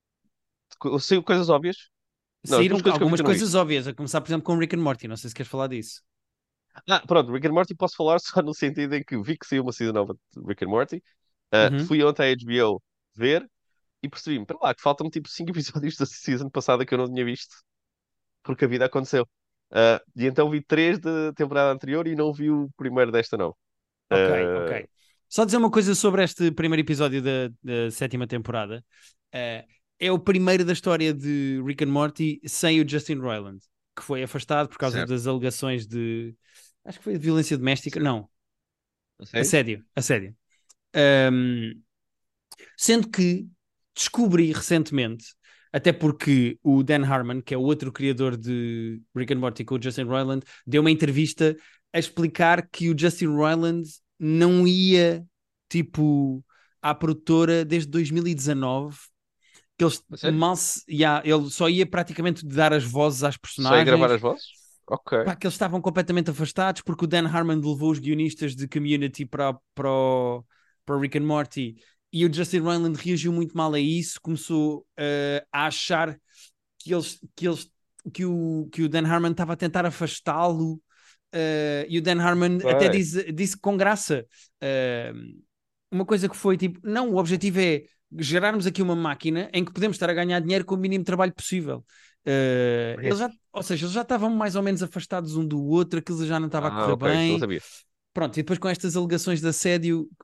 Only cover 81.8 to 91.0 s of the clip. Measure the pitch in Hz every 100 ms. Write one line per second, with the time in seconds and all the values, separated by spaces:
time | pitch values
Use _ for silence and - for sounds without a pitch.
81.8 | 151 170 165 175 175 175 175 180 127 131
82.8 | 190 196 170 170 165 156 196 - 196 202
83.8 | 196 208 - 143 110 _ - _ 139 135
84.8 | 127 120 117 117 117 - _ _ _ _
85.8 | _ 185 185 208 190 - 196 185 180 175
86.8 | 214 214 254 185 165 180 202 185 185 147
87.8 | - _ _ 160 147 170 202 214 185 180
88.8 | 185 170 160 139 160 165 202 180 180 -
89.8 | 214 180 175 170 175 180 165 190 175 190
90.8 | 190 190